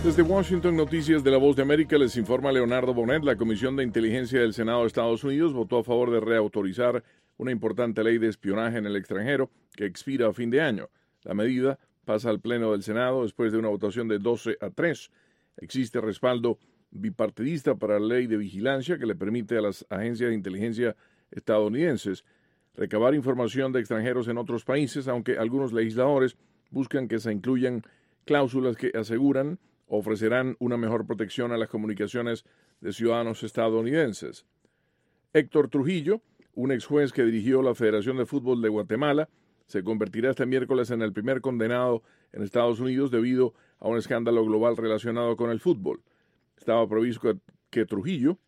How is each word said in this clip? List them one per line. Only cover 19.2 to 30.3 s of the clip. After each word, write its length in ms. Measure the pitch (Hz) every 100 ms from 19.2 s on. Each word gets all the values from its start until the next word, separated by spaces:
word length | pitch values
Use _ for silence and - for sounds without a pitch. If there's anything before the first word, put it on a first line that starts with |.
| 98 117 110 117
a 20 |
las 240 | 107 95 -
agencias 400 | 98 113 117 120
de 40 | 110
inteligencia 600 | 95 95 113 110 120 - _ _ _
estadounidenses 960 | - - 107 107 117 170 127 104 92 _ _ _ _ _
recabar 400 | - 95 107 120
información 580 | 151 127 127 117 120 135
de 100 | 127
extranjeros 460 | 110 113 117 123 117
en 120 | 117
otros 260 | 113 117 -
países, 420 | 135 143 147 135
aunque 300 | 123 113 117
algunos 340 | 113 131 135
legisladores 680 | 113 113 113 131 143 131 - _ _ _
buscan 360 | - 131 143 123
que 120 | 113
se 120 | 110
incluyan 520 | 104 117 127 127 123 - _ _ _ -
cláusulas 500 | 147 131 131 135 110
que 160 | 127 -
aseguran 640 | 107 117 139 131 143 180 _ _ _
ofrecerán 640 | 107 104 107 110